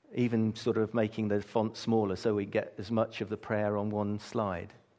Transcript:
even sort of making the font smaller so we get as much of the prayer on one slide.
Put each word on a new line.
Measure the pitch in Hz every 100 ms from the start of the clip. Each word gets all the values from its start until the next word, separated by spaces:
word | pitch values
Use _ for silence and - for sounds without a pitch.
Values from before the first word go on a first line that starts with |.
| -
even | 196 120 113 110
sort | 107 120 110
of | 107
making | 120 110 113 107
the | 101
font | - 117 110 -
smaller | - 113 101
so | 92 117 104
we | 101
get | 110 - -
as | 98
much | 113 113 -
of | 104
the | 107
prayer | - 107 104 104
on | 104
one | 104 104 104
slide. | - 120 101 87 98 - _